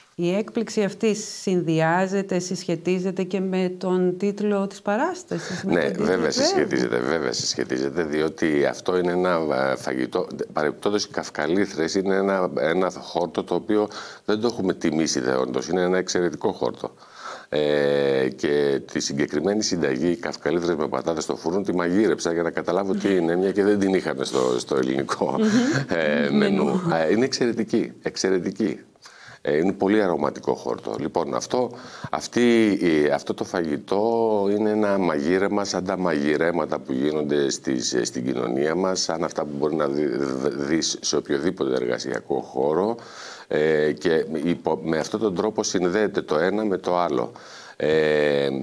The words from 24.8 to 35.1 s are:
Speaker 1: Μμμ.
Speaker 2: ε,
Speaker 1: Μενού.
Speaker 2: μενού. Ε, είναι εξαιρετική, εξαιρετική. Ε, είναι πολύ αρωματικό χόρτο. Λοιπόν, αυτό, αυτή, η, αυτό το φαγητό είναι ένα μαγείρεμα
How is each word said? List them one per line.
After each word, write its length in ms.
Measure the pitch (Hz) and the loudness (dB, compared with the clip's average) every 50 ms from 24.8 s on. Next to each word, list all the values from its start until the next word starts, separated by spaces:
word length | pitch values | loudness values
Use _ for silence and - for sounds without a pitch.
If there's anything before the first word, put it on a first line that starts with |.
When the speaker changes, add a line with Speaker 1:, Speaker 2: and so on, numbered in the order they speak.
| 64 64 65 67 69 - - - 95 65 67 - | 2 2 0 0 0 -2 -2 -2 0 0 2 2
Speaker 1:
Μμμ. 580 | 220 220 208 254 233 285 339 135 139 - 92 | 2 4 4 4 2 2 0 0 -2 0 0
Speaker 2:
ε, 320 | 82 78 76 73 71 73 71 | 0 2 2 2 2 2 2
Speaker 1:
Μενού. 340 | 71 69 71 73 73 73 73 | 4 4 4 4 2 2 2
Speaker 2:
μενού. 160 | 71 67 - - 170 80 82 80 78 | 2 0 0 0 0 0 2 2 4
Ε, 40 | |
είναι 120 | 101 110 131 | 4 4 2
εξαιρετική, 680 | 131 - - 135 117 110 113 107 - 120 107 76 - - - | 2 0 0 0 0 0 -2 -2 0 0 0 0 -2 -6 -8
εξαιρετική. 800 | - - - - - 95 95 92 85 95 - - 110 85 62 - - - _ _ - - - - - - - - | -8 -6 -4 -2 0 2 2 2 0 -2 -2 -2 -2 -2 -2 -4 -10 -20 _ _ -20 -20 -20 -20 -20 -20 -16 -8
Ε, 140 | - - 73 | -2 0 2
είναι 160 | 78 87 98 | 2 2 2
πολύ 300 | 95 - 98 95 107 107 | 0 2 2 4 4 4
αρωματικό 520 | 101 87 82 71 71 69 - - - 67 62 | 4 2 2 0 0 -2 -2 -2 -2 -2 -2
χόρτο. 420 | - - 62 58 50 - 53 53 60 | -2 -2 -6 -6 -6 -6 -6 -6 -4
Λοιπόν, 340 | 73 - - 90 78 71 - | -4 -2 -2 -2 -2 -2 -2
αυτό, 360 | 60 - - 123 127 123 - - - - - - - - - | -4 -4 -2 -2 0 0 -2 -4 -10 -16 -16 -16 -14 -10 -6
αυτή, 560 | - 147 - - - 123 120 120 117 113 113 104 95 - | -6 -6 -6 -2 0 4 4 6 6 6 6 4 4 2
η, 300 | 87 85 80 76 73 71 71 | 2 2 4 4 4 4 2
αυτό 200 | 71 - - 101 | 0 -2 -4 -4
το 100 | - 110 | -4 -4
φαγητό 1040 | - - 92 82 78 73 - - - 95 101 107 117 113 117 113 110 107 101 98 101 104 104 | -4 -2 -2 -2 -2 -2 -4 -2 -2 0 0 2 2 2 2 2 2 2 2 2 2 2 2
είναι 120 | 107 107 | 2 2
ένα 280 | 107 107 107 101 98 98 | 2 2 2 2 2 2
μαγείρεμα 640 | 92 82 | 2 2